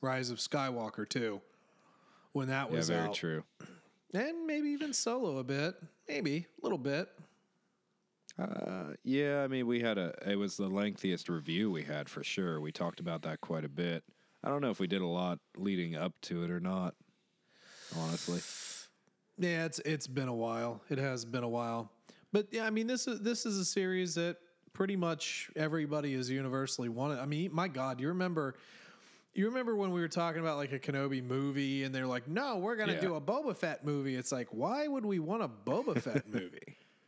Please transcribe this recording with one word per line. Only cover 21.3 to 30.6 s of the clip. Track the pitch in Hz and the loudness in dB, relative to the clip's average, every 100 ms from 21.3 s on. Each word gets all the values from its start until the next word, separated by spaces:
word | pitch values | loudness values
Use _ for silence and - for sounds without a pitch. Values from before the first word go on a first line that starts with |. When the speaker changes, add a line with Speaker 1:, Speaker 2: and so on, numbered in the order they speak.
| 123 | -2
Speaker 1:
a | 120 | 0
while. | 117 117 117 110 _ - - - | 0 0 -2 -4 _ -20 -20 0
But | 202 202 | 2 2
yeah, | 226 | 0
I | 220 | 0
mean, | 220 226 | 2 2
this | 247 - | 0 0
is, | 214 | 0
this | 214 233 233 | 0 0 0
is | 196 | 0
a | |
series | 175 202 185 185 180 | 2 2 2 2 0
that | 160 170 175 - _ - | 0 0 -2 -10 _ -18
pretty | - 190 196 | -2 0 2
much | 170 156 - - - | 2 0 -2 -4 -6
everybody | - 156 160 147 151 143 | -2 0 2 0 0 0
is | 131 123 | 0 0
universally | 135 135 131 135 - 120 | 0 0 0 0 -2 -2
wanted. | 113 139 135 | 0 0 0
I | 135 | 0
mean, | 151 185 | 0 0
my | 156 185 | 0 0
God, | 131 131 123 | 0 -2 0
you | 139 | 0
remember, | 185 185 160 139 - - - - - - - _ | 0 2 2 0 -4 -16 -20 -20 -20 -20 -20 _
you | - 208 | 2 2
remember | 254 233 214 | 2 2 2
when | 196 | 2
we | 180 | 2
were | 165 | 2
talking | - 170 160 | 2 2 2
about, | 165 | 0
like, | 147 | 0